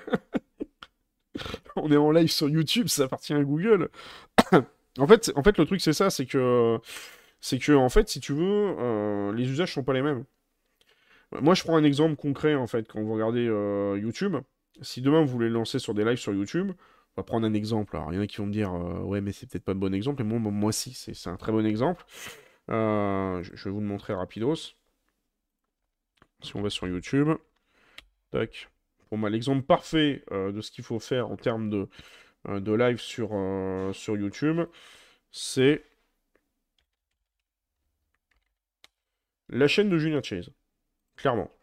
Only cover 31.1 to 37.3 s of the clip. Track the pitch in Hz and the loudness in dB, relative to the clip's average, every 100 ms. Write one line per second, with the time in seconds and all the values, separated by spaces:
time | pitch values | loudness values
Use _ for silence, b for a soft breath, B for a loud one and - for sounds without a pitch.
31.1 | 127 113 104 127 113 110 104 95 B B | -4 -4 -4 -4 -2 -2 -2 -4 B B
32.1 | B B _ - 101 98 107 123 117 - | B B _ -8 -6 0 2 2 0 -6
33.1 | - 104 104 95 98 95 95 95 95 - | -8 -6 -4 -2 -4 -4 -4 -6 -6 -6
34.1 | 104 101 - 147 165 170 b b b b | -4 -4 -2 -2 0 -4 b b b b
35.1 | b _ - - 135 131 156 - _ _ | b _ -12 -4 4 4 4 -2 _ _
36.1 | _ _ _ _ _ _ _ _ _ _ | _ _ _ _ _ _ _ _ _ _
37.1 | _ _ | _ _